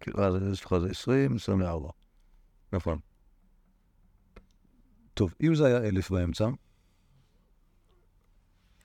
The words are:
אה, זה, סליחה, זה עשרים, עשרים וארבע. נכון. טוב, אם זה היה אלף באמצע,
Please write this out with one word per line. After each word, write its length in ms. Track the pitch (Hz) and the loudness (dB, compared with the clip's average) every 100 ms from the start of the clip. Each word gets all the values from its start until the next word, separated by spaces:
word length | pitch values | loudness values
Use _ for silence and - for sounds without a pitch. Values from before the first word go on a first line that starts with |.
| - 101 | -2 0
אה, 140 | 98 | 0
זה, 240 | 92 98 95 | 2 -2 -4
סליחה, 240 | - 90 | 0 0
זה 100 | 92 | 0
עשרים, 460 | - 117 135 139 120 | -4 0 2 2 0
עשרים 260 | - 95 | 0 0
וארבע. 280 | 90 82 69 - _ _ _ _ _ _ - | 0 -4 -8 -14 _ _ _ _ _ _ -6
נכון. 260 | 92 85 78 - _ _ _ _ _ _ _ _ _ _ _ _ - _ _ _ _ _ _ _ | -4 -2 -6 -8 _ _ _ _ _ _ _ _ _ _ _ _ -20 _ _ _ _ _ _ _
טוב, 200 | - 92 - | -2 -2 2
אם 140 | 156 156 | 2 4
זה 100 | 139 | 4
היה 120 | 123 | 4
אלף 340 | 107 95 90 | 0 -2 0
באמצע, 360 | 92 87 82 107 - _ _ _ _ _ _ _ _ _ _ _ _ _ _ _ _ _ _ _ _ _ _ | 0 0 0 -2 -4 _ _ _ _ _ _ _ _ _ _ _ _ _ _ _ _ _ _ _ _ _ _